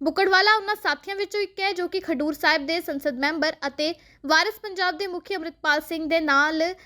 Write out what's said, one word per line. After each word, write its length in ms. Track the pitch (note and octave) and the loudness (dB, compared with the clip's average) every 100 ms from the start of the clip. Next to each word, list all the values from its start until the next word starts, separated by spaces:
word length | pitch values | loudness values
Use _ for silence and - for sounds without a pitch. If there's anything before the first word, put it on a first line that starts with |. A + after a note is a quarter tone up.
ਬੁੱਕੜਵਾਲਾ 540 | C#4 D#4+ F#4+ F#4+ G#4 G#4+ | -2 2 4 6 6 4
ਉਹਨਾਂ 200 | G4 G#4 | 2 -2
ਸਾਥੀਆਂ 400 | F4+ D4 F#4+ G4 | -2 -4 -6 -6
ਵਿੱਚੋਂ 260 | F#4+ G#4 | -4 -2
ਇੱਕ 180 | F#4+ G4 | -4 -2
ਹੈ, 120 | G4 | -2
ਜੋ 160 | F4 F4 | -2 -2
ਕਿ 120 | F#4+ | -4
ਖਡੂਰ 340 | E4+ C#4 D4+ | -2 -2 -2
ਸਾਹਿਬ 320 | D4+ D#4+ D#4 C#4 | 0 2 2 0
ਦੇ 140 | E4+ | -2
ਸੰਸਦ 380 | E4+ C#4 D4 B3 | -2 -4 -4 -2
ਮੈਂਬਰ 360 | C#4+ D#4+ D#4 - C#4 | -2 0 -2 -2 -8
ਅਤੇ 260 | C#4 D4+ E4+ _ _ | -2 -4 -4 _ _
ਵਾਰਿਸ 360 | C#4 D#4+ G4 G4+ | 2 2 2 -4
ਪੰਜਾਬ 380 | G#4 F#4 F#4 D#4+ | -10 -2 -2 -2
ਦੇ 100 | G4 | -6
ਮੁਖੀ 280 | F4 - F#4+ | -8 -6 -6
ਅੰਮ੍ਰਿਤਪਾਲ 460 | D#4+ - D#4 D4 | -6 -4 0 0
ਸਿੰਘ 240 | D4 E4 D#4 | -2 -6 0
ਦੇ 120 | E4 | 0
ਨਾਲ 440 | D4+ C#4 D4+ D#4+ E4+ F#4 | 4 2 2 2 -2 -2